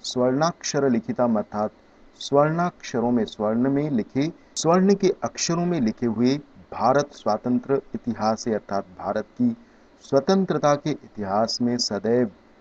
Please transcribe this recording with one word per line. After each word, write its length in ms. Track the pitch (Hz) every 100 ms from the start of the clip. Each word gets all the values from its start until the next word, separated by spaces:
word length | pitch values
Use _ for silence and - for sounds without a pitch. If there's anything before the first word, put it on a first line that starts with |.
स्वर्णाक्षर 880 | - 127 127 135 165 - - 151 139
लिखितम 460 | 113 - 117 120 107
अर्थात 340 | - 107 107 - _ _ - -
स्वर्णाक्षरों 920 | - 139 151 165 175 - - 123 120
में, 140 | 123
स्वर्ण 460 | 104 - 107 113 127
में 200 | 139 151
लिखे, 420 | 123 - 131 156 - _ -
स्वर्ण 380 | 160 180 190
के 200 | 196 190 -
अक्षरों 420 | - - - 170 175
में 140 | 170
लिखे 260 | 110 - 120
हुए 300 | 107 123 147 - - -
भारत 380 | - 113 135 143
स्वातंत्र 680 | - 107 107 123 123 127 135 -
इतिहास 540 | 113 - 107 107 110 120
अर्थात 380 | 107 - 98 92 90
भारत 260 | 87 104 104 -
की 180 | 123 117 - - _ _
स्वतंत्रता 720 | - 139 139 196 185 151 147
के 160 | 143 156
इतिहास 680 | - - - 98 101 113 -
में 180 | 120 120
सदैव 520 | - 101 104 123 120 - _ _